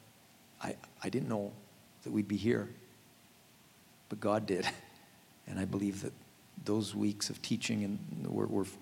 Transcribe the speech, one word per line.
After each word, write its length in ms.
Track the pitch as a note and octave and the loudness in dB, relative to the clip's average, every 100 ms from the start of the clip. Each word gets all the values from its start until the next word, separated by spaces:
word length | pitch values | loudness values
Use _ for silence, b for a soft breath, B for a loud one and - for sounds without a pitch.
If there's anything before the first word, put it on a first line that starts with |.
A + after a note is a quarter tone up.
| - - - - - - | -20 -20 -20 -20 -20 -10
I, 120 | - - - - | -8 -8 -12 -8
I 60 | F#2+ | -2
didn't 180 | A#2 C#3 | 0 0
know 240 | G#2+ G2+ - - - - - | 0 -2 -6 -18 -20 -20 -12
that 100 | A#2+ | 0
we'd 140 | A2+ G2+ | 2 2
be 100 | G#2 | 4
here. 320 | G#2+ A#2+ G#2 - - - - - - - - - - - - - - | 4 4 2 -10 -20 -20 -20 -20 -20 -20 -20 -20 -20 -20 -20 -20 -10
But 120 | G#2+ | -2
God 260 | G#2+ G#2+ G#2+ | 2 2 2
did. 200 | F2+ - | 2 0
<laughs> 760 | - - - - - - - - | -4 -10 -20 -20 -20 -20 -18 -6
And 120 | F#2+ | -2
I 80 | F#2+ | 0
believe 340 | G2 G2+ G2 | 2 0 0
that 120 | - - - - - - | -6 -8 -16 -20 -20 -6
those 280 | G#2 G#2+ G#2 | 0 2 2
weeks 380 | G#2 G#2 G#2 - | 2 0 2 -4
of 100 | G#2+ | -4
teaching 440 | - A2+ - A2 | 0 0 2 0
and 420 | G2+ G2+ - - F2 | 0 -2 -4 -4 0
were, 200 | G#2 G#2 | 2 2
were, 200 | G#2 F#2 - | 2 0 -4